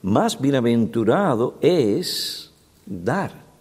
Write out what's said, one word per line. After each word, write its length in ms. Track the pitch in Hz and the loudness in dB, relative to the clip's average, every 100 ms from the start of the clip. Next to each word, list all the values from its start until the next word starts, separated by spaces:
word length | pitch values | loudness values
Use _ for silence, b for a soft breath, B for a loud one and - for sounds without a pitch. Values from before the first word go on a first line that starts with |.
"Más 360 | 92 113 220 - | 2 2 2 0
bienaventurado 1160 | 135 135 120 117 107 117 107 156 196 117 123 - | 0 2 2 2 2 0 2 2 2 0 -2 0
es 880 | 147 175 113 113 - - - - - _ _ _ - | 2 2 2 0 -4 -6 -8 -12 -18 _ _ _ -14
dar 460 | 92 90 175 156 - - _ | -8 -4 -4 -4 -10 -20 _